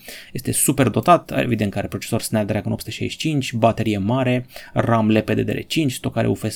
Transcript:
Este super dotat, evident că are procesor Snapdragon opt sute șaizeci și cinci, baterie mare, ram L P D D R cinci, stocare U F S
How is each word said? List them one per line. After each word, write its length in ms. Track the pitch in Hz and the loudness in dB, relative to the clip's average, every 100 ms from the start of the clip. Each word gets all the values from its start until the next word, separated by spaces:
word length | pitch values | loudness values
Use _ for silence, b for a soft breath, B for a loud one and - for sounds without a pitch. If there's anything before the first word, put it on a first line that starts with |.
| B B B | B B B
Este 200 | 127 - | -8 -4
super 360 | - - 143 117 | 0 2 4 2
dotat, 440 | 110 175 170 - - | 4 4 4 2 -4
evident 340 | 123 113 101 | -2 0 0
că 80 | 101 | -2
are 80 | 92 | -6
procesor 340 | 101 - 113 | -8 -4 -4
Snapdragon 520 | - 113 101 107 110 | -2 -2 0 -2 -2
opt 80 | 110 | -4
sute 120 | - | -6
șaizeci 280 | - 104 - | -8 -6 -4
și 80 | 156 | -2
cinci, 240 | 147 131 | -2 -2
baterie 460 | 113 113 107 107 104 | 2 2 2 0 0
mare, 480 | 98 131 123 123 123 B B | 0 0 0 0 -4 B B
ram 380 | 120 113 113 107 | -2 2 4 4
L 100 | 107 | 4
P 100 | 107 | 2
D 100 | 110 | 0
D 80 | 107 | -2
R 160 | - - | -4 -4
cinci, 260 | 160 143 | -2 0
stocare 360 | - 120 113 117 | -2 -4 -2 -2
U 60 | |
F 140 | 107 | -2
S 60 | 110 | -4